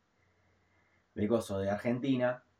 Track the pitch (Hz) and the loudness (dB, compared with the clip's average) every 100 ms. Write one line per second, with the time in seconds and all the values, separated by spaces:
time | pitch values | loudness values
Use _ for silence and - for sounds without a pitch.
0 | _ _ _ _ _ _ _ _ _ _ | _ _ _ _ _ _ _ _ _ _
1 | _ 101 104 113 - 98 98 104 120 123 | _ -2 2 2 0 -4 -2 -2 -2 -2
2 | 135 127 123 127 - | 0 2 2 -2 -8